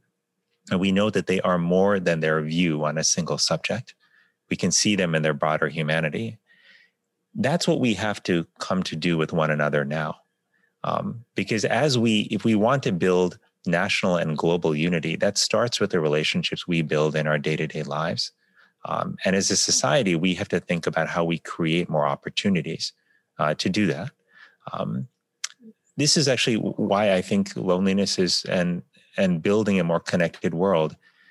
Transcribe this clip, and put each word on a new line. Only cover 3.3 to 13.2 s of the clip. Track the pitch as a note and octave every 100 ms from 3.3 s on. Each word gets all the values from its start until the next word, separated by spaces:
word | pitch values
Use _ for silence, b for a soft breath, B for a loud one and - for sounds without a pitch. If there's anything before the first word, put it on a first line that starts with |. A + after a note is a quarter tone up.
| D2
subject. | - - - G#2+ - - b b b b -
We | F#2+
can | F#2+
see | - G#2+
them | G2 F2
in | D#2+
their | D#2
broader | D2 D#2 D#2 D#2
humanity. | D#2+ D2+ D#2+ D#2+ F#2 A2+ A2 b b b b b b _ _ _
That's | - B2 F3 -
what | D#3
we | B2
have | F#2+ G#2+ G2+
to | - F2 D#2+ -
come | - F#2
to | - E2
do | F2 E2
with | D#2
one | E2+ D#2
another | D2+ D2 D2
now. | C#2+ D#2 D2+ - _ _ _ _ _ _
Um, | - - G2+ A#2 -
because | - G2 A2
as | F#2 A2+ D3+ B2
we, | A#2 G#2+ -
if | G#2+
we | A#2
want | G#2+ A2 C#3
to | C3
build | F2 F#2 F2+